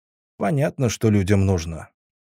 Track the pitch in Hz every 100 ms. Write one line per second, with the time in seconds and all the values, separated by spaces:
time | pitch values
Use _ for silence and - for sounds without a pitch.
0 | _ _ _ - 208 143 156 - 123 -
1 | 113 104 92 101 95 92 80 80 - _
2 | _ _